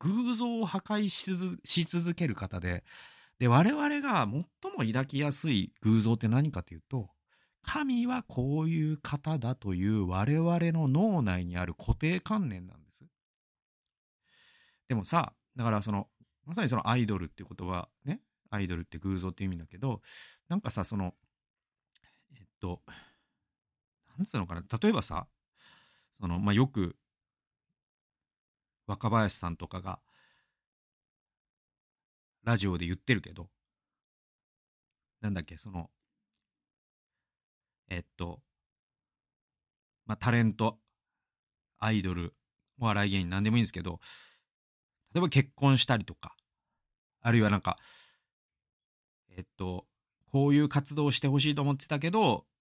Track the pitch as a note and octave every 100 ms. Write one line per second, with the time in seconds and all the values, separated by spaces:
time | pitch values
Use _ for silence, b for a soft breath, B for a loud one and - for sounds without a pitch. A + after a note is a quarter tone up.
0 | D#3 G#3 B3 A3+ A#3+ A#3 G3+ F#3+ - G#3+
1 | G#3 - - F#3 F#3 - - - E3 F3
2 | E3+ E3+ E3 G2 F#2+ F#2 F2+ F2 - B
3 | B B B _ B2 B2 F#3 D4+ D4 D4
4 | C#4 G3+ A2 B2+ F3+ _ F#4+ F#4+ A2+ A2+
5 | C#3 C#3 D3 C#3+ D#3+ A2+ F#2 - A2 A2
6 | A2 A#2 A2 A#2+ D3+ F#2 - E2 - C3+
7 | F#2+ _ _ _ _ _ - D#4 C#4+ B3
8 | B3 B3+ - - B2+ D3 D#3+ D#3+ D#3 D#3
9 | - C#3+ D#3 D#3 A2+ - G2+ F2+ G2 G#2+
10 | F2+ F#2 G#2+ D3+ E3+ E3+ E3+ E3 D3 C#3
11 | A3 F#3 A2 F2+ F2 F2 F2+ E2 - -
12 | D#3 F3+ - G#3+ E3 F#2 F2+ F#2 D2 _
13 | - _ _ _ _ _ _ _ _ _
14 | _ _ b b b b b b _ A#2
15 | F#2 E3+ A#2 - _ - A2+ G#2 G#2 G2+
16 | G#2 _ _ _ - F3 E3 A#2 - B2
17 | A2 G2 F2 - F#2 F2+ F2+ F2+ - _
18 | C3+ G#3 - _ _ G#2 F#2 F2 E2+ E2
19 | G2 F#2+ F#2 E2+ G2 F2 E2 F2 C3 G#2+
20 | B B B B _ F#3 - A#2 F2+ G#2
21 | F2+ - _ _ _ _ _ _ _ _
22 | _ _ _ B2+ G2 _ F#2 F2 - B
23 | B B B B _ _ _ _ _ _
24 | _ - G3 B2 F2 E2+ E2 A2+ G#3 F#3
25 | - D#2+ F#2 _ _ _ b b b b
26 | b _ F2 E2+ G2+ G2+ C3 A2 F2+ -
27 | _ _ _ _ _ _ _ _ _ _
28 | _ _ _ _ _ _ _ _ - G2+
29 | A#2 A2+ G#2 - F2 E2+ F2 F#2 F#2 F#2
30 | _ _ _ _ _ _ _ _ _ _
31 | _ _ _ _ _ _ _ _ _ _
32 | _ _ _ _ A2 A#2 G2 F2 E2+ F2
33 | - A2+ - F2+ F2 _ _ _ _ _
34 | _ _ _ _ _ _ _ _ _ _
35 | _ _ G#2+ F#2 D#2+ E2 G#2 F#2 D#2+ _
36 | _ _ _ _ _ _ _ _ _ _
37 | _ _ _ _ _ _ _ _ _ F2+
38 | - _ F2 - _ _ _ _ _ _
39 | _ _ _ _ _ _ _ _ _ _
40 | - G#2+ B2+ A#2 A2+ G2+ A2+ - _ _
41 | _ _ _ _ _ _ _ _ A2 A2
42 | F#2 F2 E2+ - _ _ _ _ A#2 G2+
43 | G2+ G2 F2 F#2+ G#2+ A#2 G#2+ F2 F2 E2
44 | B B B B _ _ _ _ _ _
45 | _ F3 F3 C#3 C3+ - C#3 C3+ - A#2+
46 | G#2 - - - _ _ _ _ _ _
47 | _ _ A#2 A#2 G#2+ G2+ F2+ - B B
48 | B B _ _ _ _ _ _ _ _
49 | _ _ _ F#2 F#2+ _ F#2 F2+ - _
50 | _ _ _ C#3 C#3+ C#3+ D3 C#3+ C#3 D3
51 | D3 C3 C#3+ C#3 D3+ D3 C#3 C#3 - D3
52 | D#3+ G#3 F#3+ G#2 - _